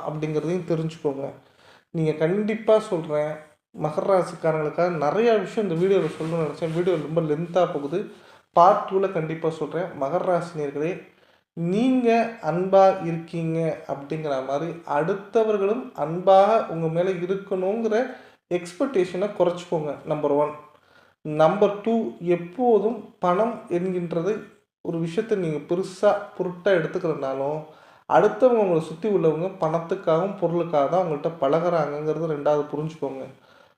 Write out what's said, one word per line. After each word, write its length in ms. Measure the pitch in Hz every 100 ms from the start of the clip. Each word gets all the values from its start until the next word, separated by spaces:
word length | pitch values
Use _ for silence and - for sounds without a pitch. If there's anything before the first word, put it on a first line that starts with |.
அப்படிங்கிறதையும் 720 | - 151 156 151 151 180 175
தெரிஞ்சுக்கோங்க. 560 | 165 160 - 147 135 139 - _ _ _ - _
நீங்க 200 | 170 160 151
கண்டிப்பா 600 | 160 196 214 220 226 220
சொல்றேன், 500 | 214 175 160 151 151 156 - _ _
மகர 300 | - 151 151 190
ராசிக்காரங்களுக்காக 840 | 190 165 - 160 156 151 147 175 170
நிறைய 340 | 143 175 233 214
விஷயம் 300 | 185 - 202
இந்த 100 | 165
வீடியோல 340 | 185 196 156
சொல்லணும்னு 340 | - 160 165 156
நினைச்சேன். 260 | 139 165
வீடியோ 200 | 160 180 170
ரொம்ப 240 | 143 165
லென்த்தா 400 | 160 147 170 175 170
போகுது, 320 | 156 143 170 208 - - - _ -
பார்ட் 300 | 175 202 -
டூல 240 | 190 190
கண்டிப்பா 380 | 180 156 160 160
சொல்றேன். 400 | 156 139 156 180 147
மகர 260 | 139 175 180
ராசினியர்களே, 640 | 175 165 156 147 139 160 175 - _ _ _ _ -
நீங்க 520 | 170 196 262 262 233 233 226 -
அன்பா 400 | 156 165 190 190 190 180
இருக்கீங்க 560 | 165 165 165 165 165 160 160 - -
அப்படிங்கிற 460 | 147 139 160 156 135
மாதிரி 260 | 131 143 165 - -
அடுத்தவர்களும் 920 | 147 160 196 - 233 220 208 196 233 254 -
அன்பாக 600 | 151 165 185 190 202 220 -
உங்க 200 | 165 160
மேல 200 | 165 185 185
இருக்கணுங்கிற 760 | 175 190 190 190 185 226 226 214 254 - - _ -
எக்ஸ்பெக்டேஷனை 800 | 175 175 - 277 202 180 180 208
குறைச்சிக்கோங்க. 600 | - 175 170 - 170 151 -
நம்பர் 300 | - 151 147 143
ஒன். 160 | 147 - - _ _ _ _ _
நம்பர் 540 | 156 151 156 196 202 202
டூ, 160 | - 226 220 - 170
எப்போதும் 680 | 175 170 - 247 214 202 233 - -
பணம் 360 | 180 180 226 226 -
என்கின்றது 640 | 175 185 180 175 170 165 214 - _ _ _
ஒரு 140 | - 165
விஷயத்தை 380 | 165 165 220 202
நீங்க 220 | 170 151
பெருசா 500 | - 175 180 - 208 - -
பொருட்டா 420 | - 180 175 -
எடுத்துக்கிறதுனாலும், 840 | 185 156 180 170 143 135 135 139 156 156 - - - -
அடுத்தவங்க 540 | 147 208 - 254 240 196
உங்களை 160 | 165
சுத்தி 260 | 165 165 220
உள்ளவங்க 380 | 190 160 156 180 -
பணத்துக்காகவும் 840 | 160 165 165 190 - 160 196 190
பொருளுக்காக 500 | 170 170 165 160 139
தான் 140 | 175
உங்கள்கிட்ட 280 | 180 147 160 165
பழகுறாங்கங்கிறது 960 | 139 156 175 170 147 147 156 151 165
ரெண்டாவது 300 | 147 147 151 147
புரிஞ்சுக்கோங்க. 580 | 147 156 160 139 135 131 - _ _ _